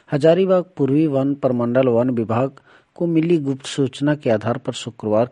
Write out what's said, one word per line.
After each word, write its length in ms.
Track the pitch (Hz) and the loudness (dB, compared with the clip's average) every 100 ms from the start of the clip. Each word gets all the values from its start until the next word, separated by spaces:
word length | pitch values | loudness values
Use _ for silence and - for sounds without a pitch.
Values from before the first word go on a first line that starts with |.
| - | -6
हजारीबाग 540 | 147 160 175 190 185 175 - | 2 4 4 2 0 0 -2
पूर्वी 300 | 139 143 160 | 0 2 2
वन 280 | 135 139 139 | 0 -2 -2
प्रमंडल 520 | 135 123 120 123 131 | -2 0 0 2 2
वन 220 | 117 127 | 2 0
विभाग 420 | 120 107 113 135 135 _ - _ - | -2 -2 -2 -2 -6 _ -20 _ -6
को 120 | 175 | -2
मिली 300 | 160 165 170 | 0 2 0
गुप्त 280 | 139 135 - | 0 -6 -6
सूचना 500 | - 131 - 147 147 | -4 -4 -2 -2 0
के 140 | 127 | 0
आधार 280 | 107 117 120 | 0 -2 -4
पर 160 | - | -6
शुक्रवार 560 | 117 120 - 107 107 120 | -10 -12 -8 -2 0 0